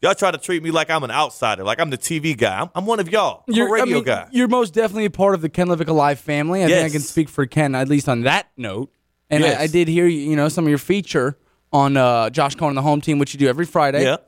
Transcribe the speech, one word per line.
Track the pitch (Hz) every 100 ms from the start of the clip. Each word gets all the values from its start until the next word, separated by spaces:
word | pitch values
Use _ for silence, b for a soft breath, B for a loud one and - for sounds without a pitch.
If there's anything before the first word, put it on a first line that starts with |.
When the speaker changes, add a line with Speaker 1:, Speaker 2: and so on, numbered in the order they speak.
Speaker 1:
y'all | 160
try | 196 190
to | 160
treat | - 180
me | 165
like | 165 156
I'm | 160
an | 131
outsider, | 123 147 - 117 98
like | 95 117
I'm | 160
the | 131
T | - 165
V | 156
guy. | 131 113 95
I'm, | 165
I'm | 170 196
one | 226
of | 175
y'all. | 208 175 92 -
I'm |
Speaker 2:
You're, | 226 240
Speaker 1:
a |
radio | 220 247 240
Speaker 2:
I |
mean, |
Speaker 1:
guy. | 220 104 85
Speaker 2:
you're | 247 247
most | 247 226
definitely | 180 220 208 214
a |
part | - 196
of | 190
the | 156
Ken | - 180
LaVicka | 170 160
Live | 160 143 143
family. | - 147 151 185
I | 170
think | 180
I |
Speaker 1:
Yes. | 160
Speaker 2:
can | 147
speak | 143 - 156
for | - 135
Ken, | - 147
at | 131 135
least | 147 139
on | 123
that | 120 175 - -
note. | 117 98 135 _ _ _ _
And | 151
I, | 156
Speaker 1:
Yes. | 139
Speaker 2:
I | 156
did | 170 165
hear, | 170 175
you | 160 143 151
know, | 147
some | 151
of | 160
your | 143
feature | - 196 185 156 131 143 _ _ _
on, | 143 139 139
uh, | 127 120 113
Josh | 135 139 -
Cohen | 156
and | 139
the |
Home | 147 147
Team, | 151 143
which | 139
you | 139
do | 139
every | 127
Friday | 170 175 147 139
Speaker 1:
Yeah. | 135 147